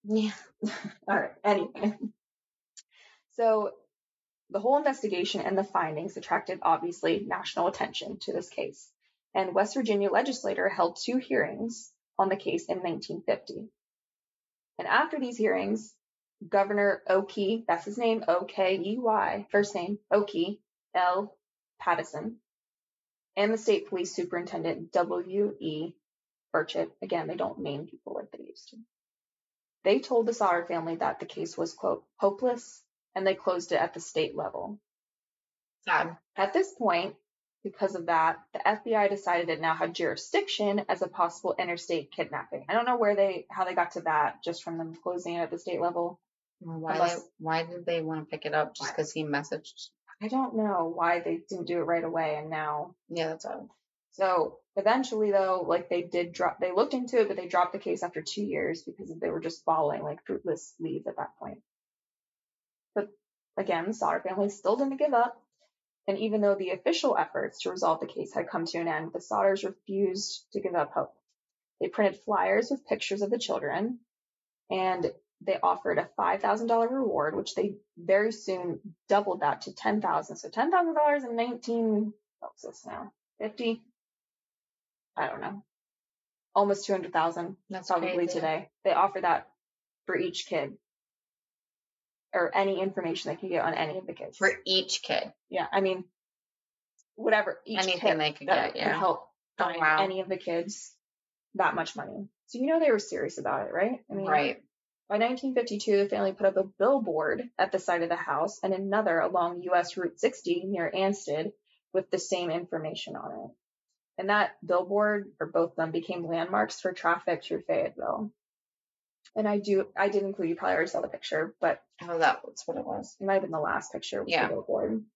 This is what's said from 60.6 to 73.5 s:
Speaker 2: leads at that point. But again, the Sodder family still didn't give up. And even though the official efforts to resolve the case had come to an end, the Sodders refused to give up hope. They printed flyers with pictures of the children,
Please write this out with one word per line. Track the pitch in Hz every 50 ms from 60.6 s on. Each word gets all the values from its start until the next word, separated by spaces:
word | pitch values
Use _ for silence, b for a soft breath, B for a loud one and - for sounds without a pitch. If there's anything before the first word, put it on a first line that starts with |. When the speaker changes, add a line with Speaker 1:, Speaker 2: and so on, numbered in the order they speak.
| - - _ -
Speaker 2:
leads | 165 160 170 - -
at | - -
that | - - - _
point. | _ - - - - _ _ _ _ _ _ _ _ _ _ _ _ _ _ _ _ _ _ _ _ _ _ _ _ _ _ _
But | 208 202 202 - _ _ _ _ _ _ _ _
again, | - 196 - 175 165 170
the | 196 226
Sodder | - - 156 160 175
family | - - 220 208 202
still | 208 202 - - 185 220
didn't | 247 277 269 269 262
give | 294 302 269
up. | 233 240 247 - - _ _ _ _ _ _ _ _ _ _ _ _ _
And | - 196 196
even | 220 220 214 214
though | 208 202 196
the | 196 190 185
official | 185 185 - - 339 330 - 269 -
efforts | - - - - - - 214 - - -
to | 185
resolve | 180 185 - 170 160 -
the | -
case | - - - - - -
had | - 170 -
come | - 170 165
to | 170 - 165
an | 170
end, | 165 156 156 165 165
the | 170 175
Sodders | - - 107 - 196 196 196 202 -
refused | 190 196 _ _ - - 98 101 - - 202 208 - - - - _ -
to | 202
give | 202 185 175
up | 170 147 - -
hope. | 143 139 - _ _ _ _ _ _ _ _ _ _ _ _ _ _
They | - 190
printed | - - 208 196 190 -
flyers | _ - 208 185 185 190 196 214 233 -
with | 285 262 _
pictures | - 220 214 - - 196 202
of | 202 196
the | 240 233
children, | - -